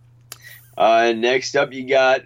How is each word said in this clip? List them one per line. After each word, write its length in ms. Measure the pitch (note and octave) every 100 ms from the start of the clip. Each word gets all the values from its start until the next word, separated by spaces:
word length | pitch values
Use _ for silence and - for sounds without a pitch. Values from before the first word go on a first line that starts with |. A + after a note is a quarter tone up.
| _ _ _ - - - _ -
Uh, 360 | G#2 A2+ A#2
next 420 | A2+ A#2 C3 - C#3+
up, 160 | C3
you 120 | C3 B2+
got 320 | C3+ C3 C3